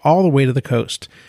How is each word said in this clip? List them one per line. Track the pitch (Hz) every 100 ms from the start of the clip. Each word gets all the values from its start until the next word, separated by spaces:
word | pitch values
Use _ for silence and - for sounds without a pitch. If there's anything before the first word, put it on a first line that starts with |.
all | 147 175
the | 180
way | 147 131
to |
the | 127
coast. | - 120 - - - -